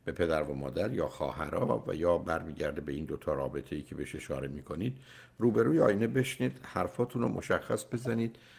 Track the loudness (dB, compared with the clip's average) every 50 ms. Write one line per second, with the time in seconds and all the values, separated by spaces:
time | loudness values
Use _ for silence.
0 | _ -8 0 0 2 2 4 2 0 -2 -4 -4 -6 -4 -2 -2 -2 0 0 0
1 | -2 -2 -2 -2 -4 -4 -2 -4 -4 -2 0 0 2 2 0 0 0 -4 -2 2
2 | 4 4 4 4 2 0 -2 -2 -2 -6 -6 -4 -4 -2 -2 -4 -6 -6 -6 -6
3 | -4 -6 -6 -4 -2 -2 -2 0 -2 -2 -4 -6 -6 -6 -8 -8 -8 -8 -8 -8
4 | -8 -8 -8 -10 -6 -6 -6 -4 -4 -6 -8 -10 -10 -8 -6 -4 -2 -4 -4 -6
5 | -14 -20 -20 -20 -20 -20 _ 2 4 6 6 6 6 6 6 6 6 6 6 4
6 | 2 2 2 2 2 0 0 -2 -2 -2 -2 -6 -14 -6 -2 -2 -2 -2 0 0
7 | -2 0 0 -2 0 0 -2 -2 0 2 0 0 2 0 -2 -2 -2 -4 -6 -4
8 | -2 0 0 0 0 -2 -4 -8 -18 -20 -20